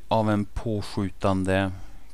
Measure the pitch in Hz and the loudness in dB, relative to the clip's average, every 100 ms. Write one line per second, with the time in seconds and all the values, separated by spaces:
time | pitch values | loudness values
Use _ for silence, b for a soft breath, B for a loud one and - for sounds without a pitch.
0 | - 113 110 104 104 - 120 104 92 - | 0 2 4 2 0 -2 -2 -2 -2 -2
1 | 98 - 101 95 92 95 95 92 B B | -2 0 2 2 4 2 2 -2 B B
2 | B | B